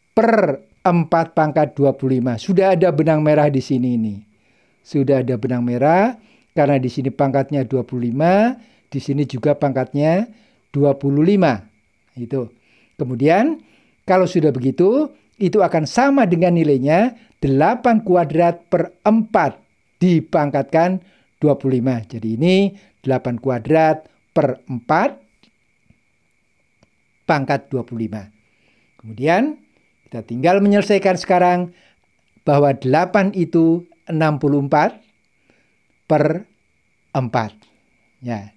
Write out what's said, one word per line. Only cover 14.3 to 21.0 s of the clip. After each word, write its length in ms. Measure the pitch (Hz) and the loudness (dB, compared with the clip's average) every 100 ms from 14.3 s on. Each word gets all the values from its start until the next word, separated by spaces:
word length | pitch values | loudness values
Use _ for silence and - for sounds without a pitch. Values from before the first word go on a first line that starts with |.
| 175 151 | 2 0
begitu, 560 | 127 135 135 185 269 302 - _ - | 0 -2 2 2 2 -2 -8 _ -4
itu 240 | 185 214 | 0 2
akan 180 | 175 165 151 | 2 0 -2
sama 420 | - 277 277 202 | 0 2 4 2
dengan 240 | 170 175 | 2 2
nilainya 640 | 170 151 135 135 170 247 - _ _ | 2 2 2 2 2 0 -4 _ _
delapan 640 | 139 135 170 240 247 220 208 | -2 2 2 2 0 0 2
kuadrat 640 | 180 151 156 170 175 - | 0 2 2 0 0 -4
per 240 | 175 - _ | -4 -4 _
empat 560 | 214 226 220 196 147 - _ _ _ - | 0 0 2 0 0 -4 _ _ _ -2
dipangkatkan 1040 | 185 165 - 165 147 139 139 160 175 185 | 2 2 0 -2 0 -2 -2 0 0 -2